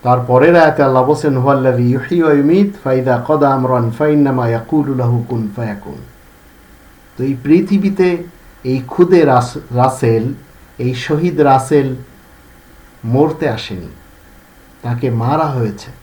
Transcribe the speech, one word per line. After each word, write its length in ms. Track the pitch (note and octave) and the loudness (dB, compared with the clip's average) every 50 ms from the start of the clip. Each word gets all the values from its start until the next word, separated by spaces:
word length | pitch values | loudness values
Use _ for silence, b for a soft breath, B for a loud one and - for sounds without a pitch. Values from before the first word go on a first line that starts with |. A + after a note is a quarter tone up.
তারপরের 540 | - C3 B2 B2+ A#2+ - B2+ B2+ C3+ E3+ E3+ | 0 0 0 0 0 2 2 4 6 6 6
আয়াতে 260 | E3+ D#3+ D3+ D3 - | 6 4 4 2 2
আল্লাহ 220 | C#3+ C3 B2+ B2+ B2+ | 0 2 2 2 2
বলছেন, 340 | C3+ D3+ C#3+ - D3+ C#3 B2+ | 2 0 0 0 -2 0 2
"হুয়াল্লাযী 440 | B2 C#3 C#3 C3+ B2+ C3 B2 B2 | 2 2 2 2 2 0 0 2
ইউহয়ী 400 | B2 A#2+ B2+ C#3 - - F3 E3+ | 2 0 0 -2 -2 -2 -2 0
ওয়া 100 | E3 D#3 | 2 2
ইউমীত, 380 | D3 C#3+ C#3 D3 E3+ G3 G3+ G3+ - - - | 2 2 4 2 4 2 2 0 -2 -8 -4
ফাইদা 400 | C3 C3 B2+ B2+ C3 B2 A#2+ A#2+ - | -2 -2 0 0 0 -2 -2 0 -2
কদা 260 | D#3 D3 C#3+ C#3 C3+ | 0 2 2 2 2
আমরান 360 | C3 B2+ B2+ B2+ B2 A#2 A#2 | 0 0 0 0 0 -2 -2
ফাইন্নামা 580 | A2+ - D3+ D3+ D3+ D3 C#3+ C#3 B2+ B2+ B2 A#2 | -2 -2 0 0 2 2 2 2 0 0 -2 -2
ইয়াকুলু 460 | A#2 A#2 A#2 - - D3+ C#3+ C#3 C3+ | -2 -4 -4 -2 -2 -2 -2 -2 -2
লাহু 300 | B2+ B2 A#2 A#2+ A#2+ A#2 - | -2 0 0 0 -2 -2 -4
কুন 200 | B2+ A2+ A2 G#2 G2 | -6 -6 -6 -6 -6
ফায়াকুন।" 380 | - A#2 G#2+ G2+ G2+ - - C#2+ - - - - - - - - - - - - - - - - - - - - - - - - | -8 -8 -8 -8 -10 -12 -16 -16 -16 -18 -20 -20 -20 -20 -20 -20 -20 -20 -20 -20 -20 -20 -20 -20 -20 -20 -20 -20 -20 -20 -20 -10
তো 80 | - B2+ | -6 -6
এই 120 | C3+ C#3 B2 | -4 -4 -6
পৃথিবীতে 800 | - C#3+ D#3 F3+ - - G3+ G3 F#3+ G3 G3 - F#3 F3+ F3 E3+ E3+ - - - - - - - - | 2 2 4 4 4 2 0 0 0 -2 0 0 0 0 0 -4 -8 -14 -18 -20 -20 -20 -20 -12 -6
এই 180 | B2+ C3 C3 A#2+ | -4 -4 -4 -4
ক্ষুদে 380 | - - - F3+ F3 F#3+ E3+ D#3+ | -8 2 2 2 4 6 4 4
রাস-, 340 | C#3 B2+ B2 A#2 - - - - - | 4 4 2 0 -2 -10 -14 -14 -6
রাসেল, 640 | B2 B2 B2+ B2+ - - - A#2 A2+ A2+ A2 C3 C#3+ - - - - - - - - - | 0 0 0 0 0 0 0 0 0 0 0 -4 -6 -8 -16 -20 -20 -20 -20 -20 -12 -6
এই 160 | B2+ B2 B2+ | -4 -4 -4
শহীদ 460 | B2 - - D#3 D3+ E3+ F3+ D#3 D3 | -6 -4 -4 -2 0 0 -2 0 2
রাসেল 560 | D3 C#3 C#3 B2+ B2+ - D3+ D3 C3+ C3 C3 B2+ - - - - - - - - - - - - _ - - - - - - - - | 2 4 4 2 2 2 0 0 0 0 -6 -10 -14 -20 -20 -20 -20 -20 -20 -20 -20 -20 -20 -20 _ -20 -20 -20 -20 -20 -20 -12 -6
মরতে 440 | A2+ A#2+ C3 D3+ D#3 D#3 D#3 D#3+ C#3+ | -2 2 2 2 2 0 -2 -4 -4
আসেনি, 400 | A#2 G#2+ - - G#2 F2+ E2+ E2+ - - - - - - - - - - _ _ _ - _ - - _ | -4 -4 -8 -12 -12 -12 -12 -14 -18 -20 -20 -20 -20 -20 -20 -20 -20 -20 _ _ _ -20 _ -20 -20 _
তাকে 280 | - A#2+ A#2+ A#2+ A#2+ B2+ | -8 -6 -6 -4 -2 -2
মারা 360 | A#2 A#2 A#2 B2 C#3+ D#3 D#3+ | -2 -2 -2 -2 0 0 -2
হয়েছে। 440 | D3+ C3+ B2+ A#2 G#2+ G2+ - - - - - | -2 -2 -4 -4 -4 -6 -8 -14 -20 -20 -20